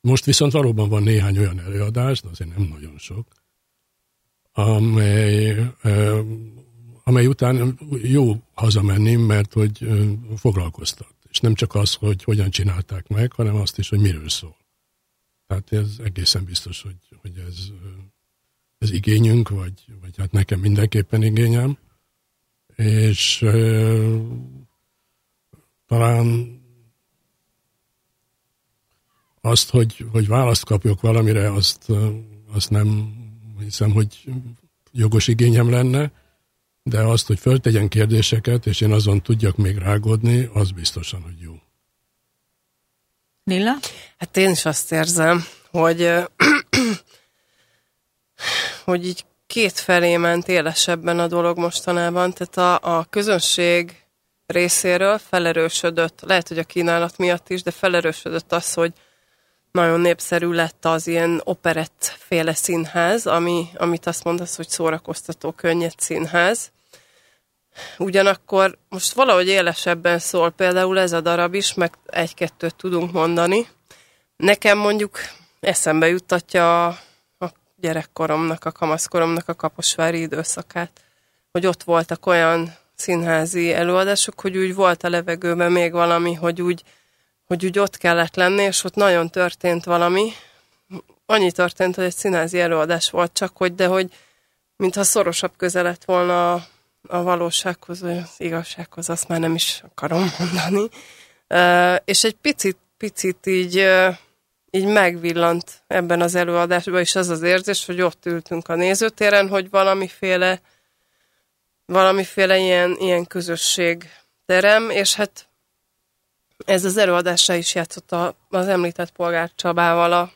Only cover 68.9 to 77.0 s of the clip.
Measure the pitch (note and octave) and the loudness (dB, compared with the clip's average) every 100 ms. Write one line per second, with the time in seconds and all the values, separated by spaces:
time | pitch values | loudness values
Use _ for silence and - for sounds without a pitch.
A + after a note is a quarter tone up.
68.9 | F#3+ - - C4 F#3+ F3+ G3 F3 E3 - | -8 -6 0 4 4 4 2 0 -2 -4
69.9 | E3+ F3 F3 - F3+ E3+ - F#3 F3+ F#3 | -2 0 0 -2 0 0 0 0 2 0
70.9 | F#3+ F#3 E3+ E3 E3+ F3 F#3 G3 - E3+ | 0 0 0 0 0 0 -2 -4 -2 -4
71.9 | - _ - E3 - E3 _ E3+ - F#3 | -4 _ -6 -6 -6 -8 _ -10 -8 -6
72.9 | F3 F3 F3 E3 E3+ E3+ G3 A#3 _ _ | -4 -4 -2 0 0 0 0 -2 _ _
73.9 | - _ _ _ _ F3+ G3+ A3 G#3 G#3 | -20 _ _ _ _ 0 2 4 2 2
74.9 | G#3+ G#3 - - - _ _ G3+ F#3 - | 0 -4 -8 -14 -16 _ _ -2 -2 0
75.9 | D#3 D#3+ F3+ - F3+ - F#3 E3+ E3+ E3+ | 2 2 2 -2 -4 0 2 4 4 0
76.9 | F3 | -4